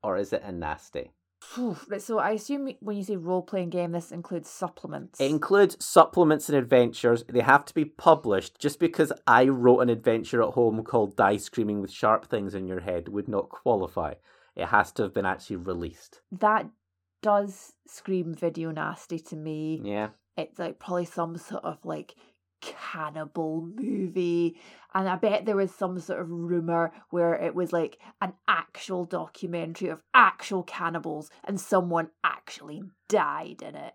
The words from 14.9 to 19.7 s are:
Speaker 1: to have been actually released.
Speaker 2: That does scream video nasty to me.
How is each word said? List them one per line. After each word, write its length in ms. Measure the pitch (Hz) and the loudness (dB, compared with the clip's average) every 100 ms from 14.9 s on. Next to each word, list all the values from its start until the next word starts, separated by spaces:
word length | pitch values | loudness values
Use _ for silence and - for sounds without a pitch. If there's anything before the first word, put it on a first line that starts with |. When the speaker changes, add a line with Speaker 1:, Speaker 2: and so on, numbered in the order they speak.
Speaker 1:
to 100 | - | -2
have 100 | 101 | -2
been 120 | 101 | -2
actually 320 | 95 92 - 98 | -2 -4 -8 -8
released. 640 | 90 87 85 - - _ _ | -6 -6 -8 -12 -20 _ _
Speaker 2:
That 360 | 185 214 220 - _ _ _ _ _ | 0 2 2 -2 _ _ _ _ _
does 520 | 214 202 202 190 - _ _ | 0 2 0 -10 -20 _ _
scream 460 | - - 190 170 | -14 -4 -4 -4
video 380 | 156 170 165 165 | -4 -4 -4 -8
nasty 480 | 156 151 165 - 165 | -6 -6 -8 -10 -12
to 160 | - | -10
me. 460 | 156 156 156 156 | -12 -8 -6 -6